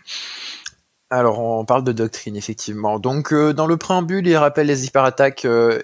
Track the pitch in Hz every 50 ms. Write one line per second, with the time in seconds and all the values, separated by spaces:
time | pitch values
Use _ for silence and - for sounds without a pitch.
0 | _ - - - - - - - - - - - - - - _ _ _ _ _
1 | _ - 127 127 120 117 107 117 117 117 113 113 110 113 123 135 131 127 113 113
2 | 113 110 - - - 113 104 104 - - 107 - - 107 104 104 110 104 107 107
3 | 98 127 135 151 143 - 156 147 151 151 147 151 156 160 170 160 - - 185 180
4 | 175 165 185 196 180 180 165 156 147 147 147 156 151 147 143 131 131 135 - 135
5 | 131 131 127 - 139 139 135 - - 123 117 117 117 117 113 104